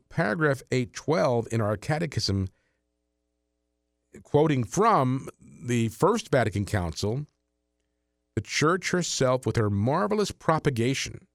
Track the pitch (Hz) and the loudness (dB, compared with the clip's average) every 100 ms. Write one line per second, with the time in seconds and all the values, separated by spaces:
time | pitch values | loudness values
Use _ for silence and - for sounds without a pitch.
0 | _ - 190 185 151 131 - 127 123 - | _ -2 -2 0 0 -2 -2 -2 -2 -6
1 | - 170 160 120 113 113 104 107 - 156 | -2 0 2 0 0 -2 0 -2 -2 -4
2 | 165 120 - 98 95 _ _ _ _ _ | -4 -4 -2 -2 -4 _ _ _ _ _
3 | _ _ _ _ _ _ _ _ _ _ | _ _ _ _ _ _ _ _ _ _
4 | _ - - 147 156 135 110 - 226 185 | _ -20 -2 2 4 2 0 2 4 4
5 | 127 135 - - - - 120 120 113 - | 2 -2 -6 -18 -20 -12 -4 0 0 2
6 | 170 226 - 135 107 104 98 104 87 - | 2 2 2 2 2 -2 -2 -2 -4 -4
7 | 104 127 147 _ _ _ _ _ _ _ | -4 -4 -8 _ _ _ _ _ _ _
8 | _ _ _ - - - 147 185 - 180 | _ _ _ -8 -4 2 2 2 0 -2
9 | 170 - 131 127 110 117 104 98 113 156 | -2 0 0 0 0 0 0 2 0 0
10 | 208 214 202 - - 156 151 117 120 135 | 0 0 -2 -2 0 2 2 0 0 -2
11 | - - _ | -6 -10 _